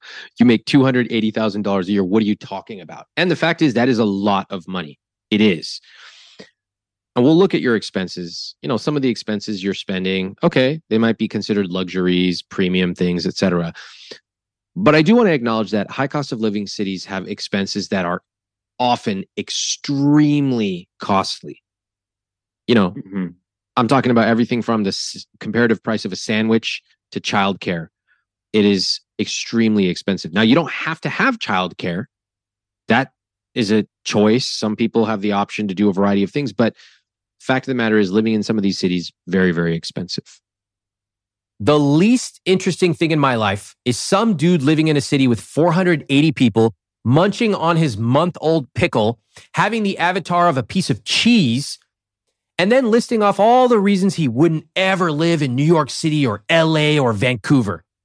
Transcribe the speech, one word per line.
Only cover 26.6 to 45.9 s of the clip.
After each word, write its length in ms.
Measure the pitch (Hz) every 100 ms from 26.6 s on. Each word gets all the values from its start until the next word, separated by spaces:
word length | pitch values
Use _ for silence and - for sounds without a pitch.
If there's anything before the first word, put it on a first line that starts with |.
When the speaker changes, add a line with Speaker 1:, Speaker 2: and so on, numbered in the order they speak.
| - - _ _ _
Speaker 1:
to 80 | 95
childcare. 680 | - 107 98 92 101 85 82 _ _ _ _ _ _
It 140 | 107 101
is 340 | 98 - - _ -
extremely 720 | 104 - - 117 110 107 92
expensive. 460 | 85 - 92 80
Now, 80 | 87
you 120 | 110
don't 160 | 151 156
have 300 | - 156 160
to 60 | 143
have 300 | - 254 226
childcare. 640 | - 95 90 90 98 87 - _ _ _ _ _ _ _ -
That 240 | 113 - _ _ _ _
is 180 | - 101
a 140 | 107 101 _
choice. 420 | - 104 104 120 -
Some 300 | - 110 107
people 300 | 117 117 107
have 160 | 110
the 100 | 104
option 360 | 101 101 - 104
to 60 |
do 140 | 90 104
a 40 |
variety 300 | 92 101 101
of 80 | 95
things, 220 | 143 131
but 240 | - - - - _ _ _ _ _
fact 260 | - 127 131
of 40 |
the 60 | 123
matter 220 | 113 107
is 120 | 95
living 240 | 107 110
in 80 | 110
some 160 | 101 110
of 40 |
these 160 | 98 90
cities, 320 | 92 90 82 _ -
very, 260 | 95 92
very 220 | 82 85
expensive. 640 | 82 - - 87 - - - _ _ _ _ _ _ _ _ _ _ _ -
The 180 | 101 151
least 640 | 143 151 208 247 - -
interesting 480 | - 185 196 - 180
thing 180 | 151 165
in 80 | 160
my 180 | 139 117
life 380 | 104 101 - _ 127
is 100 | 120
some 400 | - 190 233 160
dude 260 | 170 175
living 260 | 131 156 156
in 100 | 147
a 20 |
city 260 | - 143 131
with 140 | 117
four 320 | - - 170
hundred 320 | 170 180